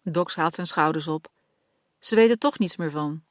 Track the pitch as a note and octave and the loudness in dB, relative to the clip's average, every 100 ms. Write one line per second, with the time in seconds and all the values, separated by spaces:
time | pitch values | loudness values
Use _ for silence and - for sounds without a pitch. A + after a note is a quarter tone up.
0 | F#3 D#3+ F3+ - E3 - F3+ - D3+ D#3+ | -2 -2 -2 0 -2 0 -4 0 0 0
1 | D3+ D#3 - _ _ _ _ _ _ _ | -4 -6 -8 _ _ _ _ _ _ _
2 | - A3 A3+ A#3 C#4+ - F#3 - E3 D3 | 0 4 4 4 0 0 -4 -2 -6 -4
3 | D3+ D#3 _ | -4 -6 _